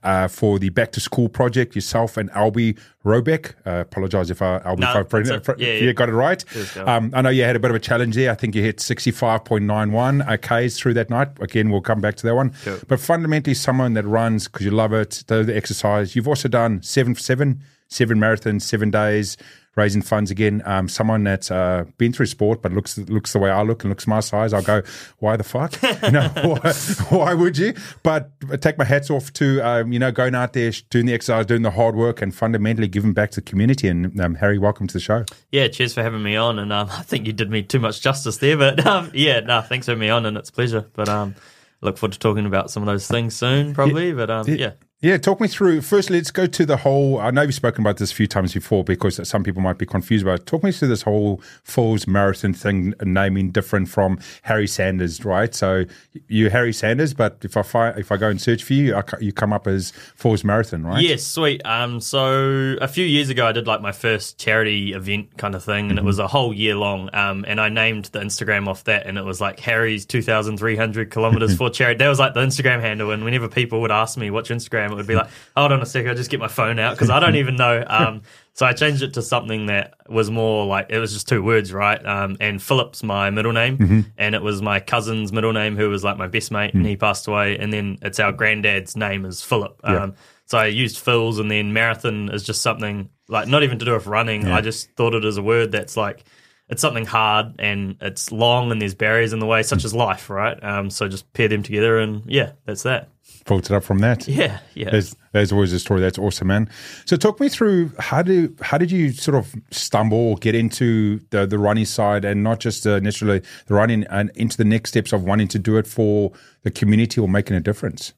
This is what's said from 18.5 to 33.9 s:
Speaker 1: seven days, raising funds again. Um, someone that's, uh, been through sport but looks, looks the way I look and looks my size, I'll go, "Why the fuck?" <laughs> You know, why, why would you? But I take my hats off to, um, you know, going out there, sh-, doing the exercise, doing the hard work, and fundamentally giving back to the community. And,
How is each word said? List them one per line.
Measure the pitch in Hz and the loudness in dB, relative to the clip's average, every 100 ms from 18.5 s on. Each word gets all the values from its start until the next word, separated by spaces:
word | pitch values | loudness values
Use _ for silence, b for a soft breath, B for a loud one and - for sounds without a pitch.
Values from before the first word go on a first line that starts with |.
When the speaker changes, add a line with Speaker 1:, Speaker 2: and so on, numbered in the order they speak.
| 101 | -2
Speaker 1:
seven | - 110 107 | -2 0 2
days, | 107 107 107 101 - B B B - | 2 2 0 -2 -8 B B B 0
raising | 104 101 | 2 2
funds | - 107 101 | 0 0 0
again. | 98 107 104 104 | 2 2 0 -2
Um, | 95 95 | -2 -2
someone | - 110 110 | -2 0 2
that's, | 101 95 - | 0 -2 -2
uh, | 92 90 90 85 _ | 0 0 0 -4 _
been | 117 | 0
through | 123 - | 2 -2
sport | - 104 110 | 0 0 0
but | 95 | -2
looks, | 95 98 - | -4 -4 -10
looks | 98 107 - | -4 -4 -2
the | 104 | 0
way | 98 | 2
I | 95 | 2
look | 107 113 | 0 -2
and | 98 | -2
looks | 98 - | 0 2
my | 110 | 2
size, | 107 104 110 | 0 0 2
I'll | 104 | 0
go, | 92 104 95 B B B | 2 0 0 B B B
"Why | 107 110 | 0 0
the | - | -2
fuck?" | 123 160 - | -4 -4 -2
<laughs> | 262 - | -2 2
You | 220 | 4
know, | 143 160 - | 4 4 2
why, | 175 143 170 160 - 202 - 185 | 0 2 0 0 -4 -4 2 2
why | 170 | 4
would | 170 175 147 | 4 2 2
you? | 202 - B B | -2 -2 B B
But | 165 156 - _ 139 | 0 0 -4 _ -8
I | 139 | 0
take | 156 156 | 0 2
my | 120 | 2
hats | 143 143 | 2 2
off | 143 131 | -4 -4
to, | - 143 135 117 | 0 2 4 2
um, | 120 117 | 0 0
you | 120 | 0
know, | 131 | 0
going | 120 127 127 | 2 0 0
out | 123 | -2
there, | - 117 | 0 -2
sh-, | 107 _ | -2 _
doing | 120 120 | 2 2
the | |
exercise, | 117 - 113 104 | 0 0 0 2
doing | 117 | 2
the | 113 | 2
hard | 92 113 110 | 2 2 4
work, | 117 113 | 0 0
and | 98 - | -4 -2
fundamentally | 113 113 104 113 104 | 0 2 2 2 0
giving | 101 107 | 2 2
back | 101 104 | 2 0
to | - | -2
the | - | -4
community. | 98 110 135 | 2 2 4
And, | 95 | 2